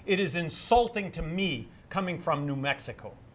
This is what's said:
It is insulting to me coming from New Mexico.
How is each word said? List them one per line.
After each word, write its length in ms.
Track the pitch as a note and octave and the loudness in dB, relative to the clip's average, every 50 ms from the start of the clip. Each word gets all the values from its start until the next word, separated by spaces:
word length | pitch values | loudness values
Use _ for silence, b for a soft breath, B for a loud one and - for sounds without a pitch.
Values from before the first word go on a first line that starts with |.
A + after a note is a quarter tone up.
| B | B
It 140 | G3 F#3+ F#3 | 0 2 2
is 140 | G3+ D#3+ C3 | 2 0 0
insulting 760 | F3 E3+ D#3+ - - - - A3+ A#3+ A#3 A3+ - G#3+ G3 F3 - | -2 -2 -2 -4 -6 2 6 6 6 6 4 0 -4 -6 -4 -6
to 100 | E3+ D#3+ | -6 -6
me 460 | D#3 E3 F#3 G3 F3+ C#3+ A#2 A2 B B B B B | -4 -2 0 0 0 0 -2 -6 B B B B B
coming 300 | - F#3+ F#3+ F3+ E3+ - | -4 -2 -2 -2 -4 -2
from 260 | - E3+ D3+ C#3+ D3 | 0 0 0 0 0
New 100 | C#3+ C#3 | -2 -2
Mexico. 560 | C#3 C3+ C#3+ C3+ - - - A2 - - G2 - - - - - | 0 0 0 0 -2 -4 -12 -12 -10 -12 -16 -16 -16 -20 -18 -6